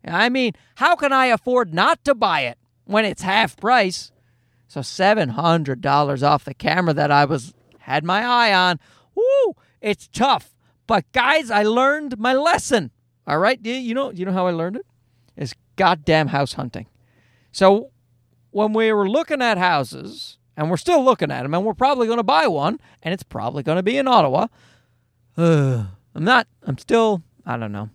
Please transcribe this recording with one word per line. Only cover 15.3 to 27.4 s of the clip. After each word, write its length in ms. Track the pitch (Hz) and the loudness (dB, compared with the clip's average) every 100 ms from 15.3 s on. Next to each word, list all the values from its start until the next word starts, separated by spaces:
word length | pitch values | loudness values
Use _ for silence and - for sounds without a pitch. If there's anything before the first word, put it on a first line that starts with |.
| - | -12
It's 180 | 135 - _ - | -12 -12 _ 0
goddamn 520 | 175 170 151 156 147 | 0 0 2 2 2
house 240 | 143 143 | -2 -4
hunting. 340 | - 123 - - _ _ _ _ _ _ | -6 -10 -12 -16 _ _ _ _ _ _
So 400 | - 190 202 269 _ _ _ _ _ _ | 2 4 4 0 _ _ _ _ _ _
when 240 | 202 214 | -4 -2
we 180 | 220 220 | 0 0
were 160 | 208 196 | 2 0
looking 320 | 262 330 285 | 0 -2 -2
at 160 | 240 196 | 0 2
houses, 800 | 180 151 127 131 - 294 - - _ | 2 0 -2 -10 -16 -16 -18 -20 _
and 140 | - 156 | -8 -4
we're 60 | 180 | -4
still 260 | - 339 | 2 2
looking 280 | 262 226 147 | 4 2 -2
at 140 | 131 | -4
'em, 100 | 135 | -4
and 100 | 165 | -2
we're 80 | 214 | -4
probably 340 | 202 262 269 226 | -2 0 0 0
gonna 160 | 233 | 0
buy 240 | 220 302 294 | 0 2 2
one, 320 | 156 151 262 _ _ | 0 -2 -4 _ _
and 120 | 160 | -8
it's 80 | 190 | -8
probably 400 | - 120 113 143 | -10 -8 -6 -6
gonna 200 | 135 170 | -2 -2
be 140 | 185 269 | 0 -2
in 100 | 262 | 2
Ottawa. 420 | 240 147 139 220 | 2 4 0 -2
<sighs> 40 | _ _ _ _ _ _ _ _ - | _ _ _ _ _ _ _ _ 0
Uh, 500 | 170 156 135 120 98 95 _ | 2 4 2 -2 -6 -12 _
I'm 80 | - | -4
not, 240 | 170 247 - _ | 2 2 0 _
I'm 160 | - 127 | -8 -8
still, 440 | - 233 220 190 - _ | 0 2 2 0 -6 _